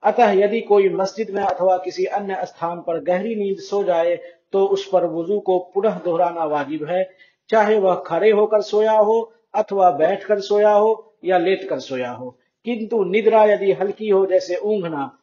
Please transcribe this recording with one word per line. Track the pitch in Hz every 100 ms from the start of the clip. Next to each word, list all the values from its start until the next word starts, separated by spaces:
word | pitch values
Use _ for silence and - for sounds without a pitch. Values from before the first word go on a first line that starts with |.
अतः | 202 214 233
यदि | 196 202 226
कोई | 220 202 196
मस्जिद | 175 190 208 214
में | 196
अथवा | 202 - 185 185
किसी | 180 180 185
अन्य | 202 196 190
स्थान | 180 - 170 175
पर | 165 165
गहरी | 143 180 214 220
नींद | 202 190
सो | - 202
जाए | 190 170 170 170 - - _
तो | 196 196
उस | 196 190
पर | 185 175
वुजू | 165 165 208
को | 190 185 180
पुनः | 196 214 180 175
दोहराना | 165 175 170 156
वाजिब | 147 139 156 151
है, | 180 185 _ _ _ _
चाहे | 220 208 214
वह | 190 175 -
खड़े | 165 208
होकर | 208 214 214
सोया | 202 208 220 220
हो | 208 226 226 _ _ 202
अथवा | 214 196 180
बैठकर | 156 156 190 - 208
सोया | 196 208 208
हो | 208 214 220 - _ 175
या | 185
लेटकर | 170 190 - 147
सोया | 127 131 123
हो। | 123 127 - _ _ -
किंतु | 240 214 226
निद्रा | 180 202 214 220 214
यदि | 208 196
हल्की | 170 196 190 214
हो | 190 196
जैसे | 185 180 180
ऊँघना | 202 214 170 156 135 _